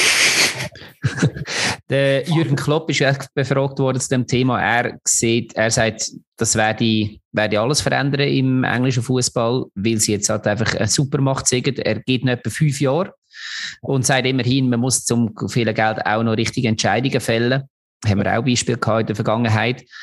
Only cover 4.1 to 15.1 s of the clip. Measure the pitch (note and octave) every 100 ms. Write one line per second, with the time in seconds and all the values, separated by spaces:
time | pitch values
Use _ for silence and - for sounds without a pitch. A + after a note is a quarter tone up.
4.1 | C3 A#2+ B2 B2+ A2+ F2 A#2 A#2+ - -
5.1 | - A#2 A#2 A#2 - A2+ A#2 A2+ - -
6.1 | - - - A2+ A2+ A2 A2 A#2 A2 G#2
7.1 | - _ G#2+ G#2+ G#2 A#2 D3+ - B2+ C#3
8.1 | C3+ C#3+ C#3 C3 B2+ A2 A#2 B2+ B2+ A#2+
9.1 | B2+ B2 - A#2 B2+ - - G#2+ A2 A2
10.1 | G#2 - G#2+ G#2+ G#2 G#2+ - A2 - C#3
11.1 | C#3+ C3+ C3+ - B2+ C3 A#2+ - G#2+ -
12.1 | B2+ C3 B2 A#2 - D#3 C3+ C3+ D3 G3
13.1 | - _ - - - - - - C3+ B2
14.1 | C3+ B2+ C3 A#2+ C3+ C3 A#2+ B2+ B2 -